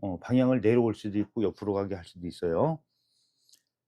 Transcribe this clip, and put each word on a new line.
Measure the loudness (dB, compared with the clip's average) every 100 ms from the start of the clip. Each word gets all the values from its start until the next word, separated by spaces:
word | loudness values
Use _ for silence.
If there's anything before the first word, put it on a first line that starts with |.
어, | -8 -6
방향을 | 0 2 4 4
내려올 | 4 4 2
수도 | 0 -4 -2
있고 | -2 -2
옆으로 | -2 -2 -4
가게 | -2 -4
할 | -8
수도 | -12 -12 -12
있어요. | -6 -2 2 0 -2 _ _ _ _ _ _ _ _ _ _